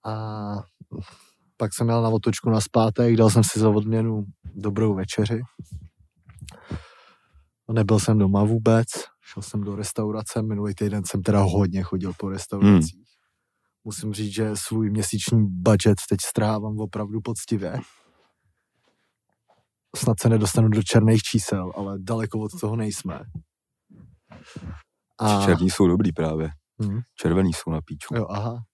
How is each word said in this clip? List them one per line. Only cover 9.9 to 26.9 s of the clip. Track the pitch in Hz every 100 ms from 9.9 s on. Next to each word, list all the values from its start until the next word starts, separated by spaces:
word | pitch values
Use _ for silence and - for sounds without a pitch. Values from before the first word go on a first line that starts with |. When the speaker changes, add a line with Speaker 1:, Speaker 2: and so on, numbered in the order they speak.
| - 107 110 107 120
Speaker 1:
minulý | 110 104 104 95
týden | 104 104 90
jsem | 101
teda | 95 101
hodně | 98 92 98 95
chodil | 92 95 92 -
po | 101
restauracích. | 95 - 101 101 98 80 87
Speaker 2:
Hmm. | _ _ _ _ _ _ _ _
Speaker 1:
Musím | 110 107 110
říct, | 104 104
že | 98 107 107
svůj | - 110 110
měsíční | 107 101 107 - 113 104
budget | 92 90 104 110 98 -
teď | 101
strávám | - - 107 110 107 107
opravdu | 107 110 104 110
poctivě. | 107 110 - 107 90 - - _ _ _ _ _ _ _ _ _ _ _ _ _ _ _ _ _ _ _ _ -
Snad | - 110
se | 113
nedostanu | 113 104 - 113
do | 107
černých | 98 113 107 113
čísel, | - 113 - 101 90 92
ale | 98 98
daleko | 95 113 110 110
od | 107 90
toho | 104 113
nejsme. | 107 104 95 78 - - _ _ _ _ _ - - _ _ - - - - - _ _ _ _
A | 110 104 101
Speaker 2:
Černí | 85 90
jsou | - 95
dobrý | 90 85
právě. | 80 80 80 80 76 _ _
Speaker 1:
Hmm. | 104